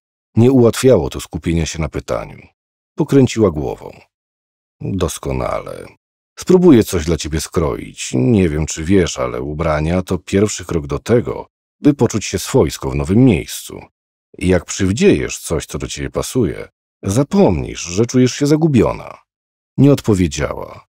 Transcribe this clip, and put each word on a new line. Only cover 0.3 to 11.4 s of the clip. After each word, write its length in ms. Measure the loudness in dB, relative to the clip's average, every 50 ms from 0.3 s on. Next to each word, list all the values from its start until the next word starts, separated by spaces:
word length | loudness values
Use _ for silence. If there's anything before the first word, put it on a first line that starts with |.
| _
Nie 160 | 4 4 6
ułatwiało 580 | 6 6 6 4 4 4 4 4 4 4 2 -2
to 120 | -6 -8
skupienia 440 | -12 -10 -10 -6 -4 -2 0 0 -2
się 160 | -2 -4 -6
na 80 | -6 -6
pytaniu. 580 | -6 -8 -6 -6 -6 -6 -6 -10 -16 -20 -20 _ _ _ _ _ _ _ _ _ _
Pokręciła 560 | -6 -2 2 4 4 4 4 2 2 2 2
głową. 400 | 2 0 -6 -6 -8 -10 -14 -18 -20 -20 _ _ _ _ _ _ _ _ _ _ _ _ _ _ _ _
"Doskonale. 1040 | -10 -8 -4 -2 -2 -4 -4 -6 -6 -6 -4 -4 -4 -4 -6 -8 -8 -12 -14 -16 -16 -20 -20 _ _ _ _ _ _ _ _ -14
Spróbuję 440 | 0 2 4 6 8 8 8 8 6
coś 220 | 4 -2 -4 -2
dla 120 | -2 -2 -2
ciebie 240 | -4 -6 -6 -6
skroić. 680 | -6 -4 -2 -2 -2 -2 -4 -6 -10 -14 -14 -14 -12 -6 -4
Nie 360 | -2 2 2 4 4 2 2
wiem, 160 | 0 -2 -4
czy 180 | -4 -6 -8 -2
wiesz, 360 | 2 2 2 2 2 -2 -6
ale 220 | -6 -6 -6 -8
ubrania 600 | -8 -8 -6 -4 -2 -2 -2 -2 -2 -2 -2 -2
to 160 | -2 -4 -6 -8
pierwszy 480 | -6 -2 0 2 2 0 -2 -8 -10
krok 220 | -6 -6 -6 -4 -4
do 120 | -8 -8
tego, 480 | -2 0 0 2 2 -2 -8 -10